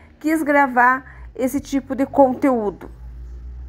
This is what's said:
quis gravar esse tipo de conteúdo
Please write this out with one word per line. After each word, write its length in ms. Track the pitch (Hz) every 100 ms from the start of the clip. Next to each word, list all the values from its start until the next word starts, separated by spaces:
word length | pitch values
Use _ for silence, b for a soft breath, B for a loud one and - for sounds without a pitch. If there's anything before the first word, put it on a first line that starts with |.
| B _
quis 240 | 302 320
gravar 840 | 294 285 277 247 254 262 - - -
esse 260 | - 254 269
tipo 340 | - 277 -
de 120 | 262 269
conteúdo 840 | - 269 247 285 247 208 160 - - - - - - - -